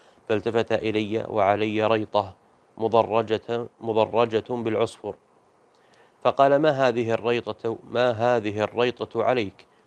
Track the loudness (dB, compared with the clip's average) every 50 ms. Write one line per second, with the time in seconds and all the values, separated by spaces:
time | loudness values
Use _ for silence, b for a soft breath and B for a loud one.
0 | b b b b _ -2 -2 -2 -2 0 0 0 0 0 -2 -2 -2 -2 -2 -2
1 | -2 -2 -4 -6 -6 -4 -2 0 2 2 2 2 0 -2 -2 0 0 2 0 0
2 | 0 0 -2 -2 -2 -2 -8 _ _ _ _ _ _ _ _ -6 -2 2 2 2
3 | 2 4 0 0 0 0 -2 -4 -4 -4 -6 -6 -6 -8 -12 _ -8 -2 0 2
4 | 0 2 2 0 0 2 0 -2 -2 -2 -6 -6 -4 -2 -2 0 -2 -2 -4 -8
5 | -12 -12 -12 -12 _ _ _ _ _ _ _ _ _ _ b b b b b b
6 | b b b b -2 0 4 4 6 6 6 4 4 2 2 2 2 2 2 0
7 | 0 0 -2 0 0 -2 -2 -2 -4 -6 -10 -6 -6 -6 -6 -8 -10 -6 -2 0
8 | 0 0 0 0 0 2 2 0 0 -2 -2 -2 -2 -2 0 0 0 0 0 -4
9 | -8 -6 -4 -2 0 2 2 0 -2 -4 -8 -14 -20 b b b b